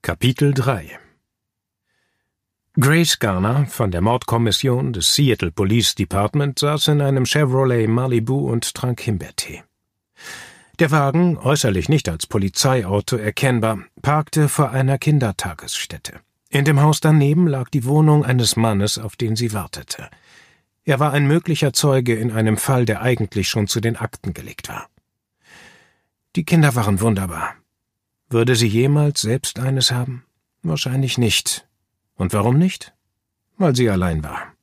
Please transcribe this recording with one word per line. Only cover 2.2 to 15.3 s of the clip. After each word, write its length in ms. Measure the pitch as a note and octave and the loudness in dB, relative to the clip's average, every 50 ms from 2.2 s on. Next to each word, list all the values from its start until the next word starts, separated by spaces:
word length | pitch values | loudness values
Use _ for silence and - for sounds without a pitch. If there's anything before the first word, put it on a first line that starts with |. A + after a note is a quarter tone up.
| _ _ _ _ _ _ _ _ _ _ _ D3+ | _ _ _ _ _ _ _ _ _ _ _ 2
Grace 400 | B2+ C#3 D#3 E3 E3+ D#3 - - | 2 4 4 2 2 2 0 0
Garner 480 | - G#2+ F#2+ F2+ F#2+ G#2+ A#2+ C#3+ C#3+ | 0 -2 0 0 0 0 0 0 -2
von 240 | - - - A#2+ G2 | -2 -2 -2 -2 -2
der 100 | F2 E2+ | 0 0
Mordkommission 880 | F#2 A2+ A#2+ B2 - - A#2 A#2 A#2 A2 F#2+ - - C3 A#2+ B2+ C#3 C3 | 0 0 0 0 -2 -2 0 0 0 0 0 0 0 0 0 0 -2 -4
des 220 | A#2 F#2 F2 - - | -4 -2 -2 0 2
Seattle 380 | - D3 C3 A2 - F#2+ E2+ | 2 4 2 2 0 -2 -4
Police 420 | - - G2+ F#2+ A2 A#2+ - - - | -2 -2 0 2 2 2 2 0 -2
Department 640 | - G2 - F#2 G2 G2+ G#2 - D3 C#3+ C#3+ B2+ | -2 -4 -2 0 -2 -2 0 0 -2 -2 -2 -4
saß 300 | - C#3+ D3 D3+ D3 - | -2 -2 -2 -2 0 0
in 140 | - D3+ D3 | 2 2 2
einem 240 | C#3+ C#3 C#3 C3 B2+ | 2 2 0 0 0
Chevrolet 640 | - - D3 D3+ C3 B2+ C3+ C3+ C3 B2 A#2 A2 | 0 2 2 2 2 2 2 2 2 2 2 2
Malibu 600 | A2 A2+ B2 B2+ C3 B2 A#2 A2 A#2+ C3 C#3+ C#3+ C3 | 2 2 0 0 0 0 0 0 0 -2 -2 -2 -2
und 240 | A#2 A#2 - - - | -2 -2 -4 -6 -8
trank 280 | - - B2 A#2+ - | -4 -4 -4 -4 -4
Himbeertee. 600 | - A#2 G#2 F2 D2+ - - - - - D2+ - - _ _ _ _ _ _ _ _ _ _ _ - - - - - - - - _ _ _ - | -4 -4 -4 -4 -6 -10 -12 -12 -12 -12 -14 -16 -18 _ _ _ _ _ _ _ _ _ _ _ -20 -18 -18 -18 -20 -20 -20 -20 _ _ _ -2
Der 100 | E3+ C#3+ | 0 2
Wagen, 480 | D3+ D3+ C#3 C#3 C3+ E3 F3+ F3 D#3+ | 2 2 2 2 2 2 2 2 0
äußerlich 520 | - - B2 D3+ D3 - A#2 G2 F#2 D#2+ - | 0 0 0 0 2 2 0 0 0 2 2
nicht 200 | D#3 D3+ - F#2 | 0 0 0 -2
als 160 | E2 D#2+ - | -6 -6 -8
Polizeiauto 920 | _ - G#2+ G2 G2 - - - C#3 C3 B2+ G2 F2+ G2+ G#2 G2+ - C3 | _ -2 -2 -2 -2 -2 0 0 2 2 0 0 0 -2 -2 -2 -2 -4
erkennbar, 680 | A2 G#2+ G#2+ - - C#3 C3+ B2 A#2 G#2+ A2 A2 G2 - _ _ - | -2 -4 -4 -4 0 0 2 2 2 0 0 -2 -4 -10 _ _ -4
parkte 480 | - C#3 D3 D#3 D3+ - - D#3 D3+ C#3+ | -2 0 0 0 -2 -2 0 2 2 2
vor 220 | - - D3 - | 2 0 0 0
einer 260 | B2+ C3 B2+ C3 C#3 | 0 0 2 2 0
Kindertagesstätte. 1200 | C3 - D3+ D3+ C#3 B2+ G#2+ | 0 2 2 2 2 2 0